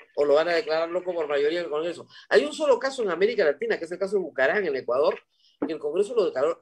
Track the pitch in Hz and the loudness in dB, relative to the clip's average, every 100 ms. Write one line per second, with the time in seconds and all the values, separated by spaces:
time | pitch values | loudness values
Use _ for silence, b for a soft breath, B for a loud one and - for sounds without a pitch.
0 | - - 147 143 165 170 147 160 165 180 | -10 -2 4 4 4 0 0 -2 -2 -4
1 | 180 170 151 143 147 170 170 147 170 156 | -4 -4 -2 0 0 0 -4 -4 -4 -8
2 | - B B 202 285 - 294 240 269 262 | -14 B B 2 2 0 2 2 0 -4
3 | 214 170 202 - 160 143 233 185 160 175 | -2 2 2 2 2 2 -2 -4 -4 -6
4 | 190 202 180 - 135 185 185 131 - 123 | -2 -2 -2 0 2 2 0 -2 0 2
5 | 156 - - _ _ _ - 156 147 160 | 2 0 -6 _ _ _ -6 -6 -4 -2
6 | 208 240 175 131 143 165 | -2 -2 -4 -2 -2 -2